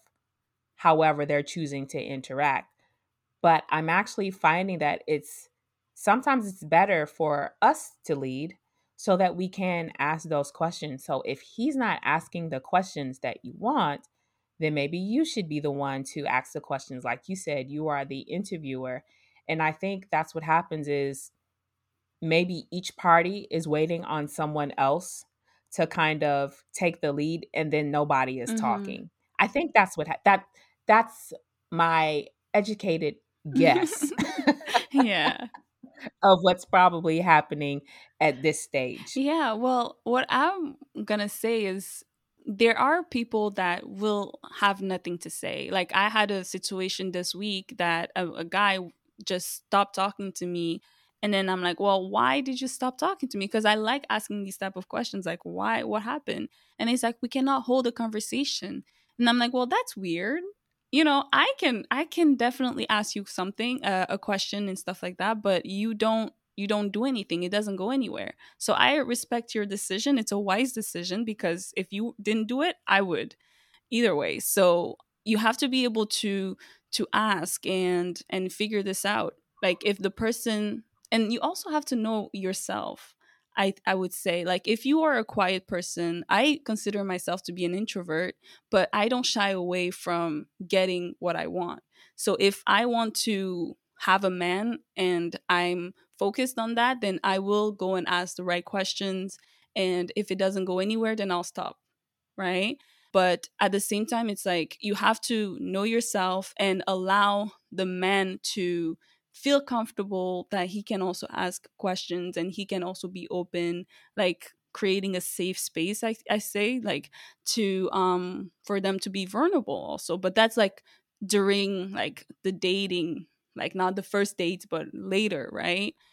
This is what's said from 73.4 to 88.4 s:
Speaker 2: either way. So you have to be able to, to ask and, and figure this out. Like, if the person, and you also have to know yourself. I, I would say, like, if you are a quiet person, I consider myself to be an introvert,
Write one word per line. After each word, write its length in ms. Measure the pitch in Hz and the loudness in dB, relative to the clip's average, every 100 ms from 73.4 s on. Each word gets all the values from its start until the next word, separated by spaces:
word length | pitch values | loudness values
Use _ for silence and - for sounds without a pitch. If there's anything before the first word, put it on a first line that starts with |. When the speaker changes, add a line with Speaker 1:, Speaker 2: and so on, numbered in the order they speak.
| _ _ _ _ _ | _ _ _ _ _
Speaker 2:
either 240 | 233 233 147 | 2 4 4
way. 240 | 92 73 | 0 -2
So 580 | - - 180 170 170 - _ _ 214 | 0 4 6 6 2 -6 _ _ -2
you 120 | 214 | 2
have 200 | 220 240 | 2 2
to 100 | 277 | 0
be 160 | 262 | 2
able 240 | 247 220 214 | 2 0 -2
to, 500 | - 208 196 190 190 - - _ | -2 -2 -2 -2 -6 -14 -20 _
to 140 | - 202 | -4 0
ask 520 | - 220 196 165 - - | 2 2 0 -2 -6 -2
and, 520 | 190 180 180 175 175 - | 0 2 2 0 -6 -6
and 220 | 190 185 | -4 -4
figure 320 | - 214 214 | -2 -2 0
this 220 | 196 190 196 | -2 -2 0
out. 300 | 208 - - _ _ | 0 -2 -6 _ _
Like, 220 | 190 - 214 | 0 2 0
if 120 | 202 | 0
the 120 | 190 | -2
person, 720 | - 220 240 233 214 208 226 - _ _ | 0 -2 0 -2 -2 -2 -4 -10 _ _
and 220 | 226 214 | 2 2
you 80 | 240 | 0
also 280 | 294 370 370 | -2 -4 -4
have 140 | 302 285 | -4 -2
to 100 | 247 | -2
know 320 | 220 220 - | 0 -2 -4
yourself. 840 | 196 185 196 - 107 - - - _ _ _ _ - | -4 -4 -4 -4 -6 -6 -8 -16 _ _ _ _ 0
I, 160 | 196 - - | 0 0 -2
I 100 | 190 | -2
would 180 | 185 | -2
say, 320 | - 190 175 175 | -4 -2 0 0
like, 200 | 185 - | 0 0
if 200 | 226 262 | 0 4
you 160 | 311 | 4
are 160 | 320 254 | 4 2
a 80 | 220 | 0
quiet 420 | - 185 185 - | 0 2 0 -2
person, 560 | 180 175 - 170 170 - | -6 -4 -4 -4 -4 2
I 320 | 190 285 294 - | 4 4 2 -2
consider 380 | 220 208 202 | -4 -2 -4
myself 400 | 196 180 - 175 | -4 -4 -4 -6
to 80 | - | -6
be 140 | 175 175 | -4 -2
an 100 | 185 | -2
introvert, 600 | 214 196 175 160 180 - | -4 -6 -4 -2 -4 -6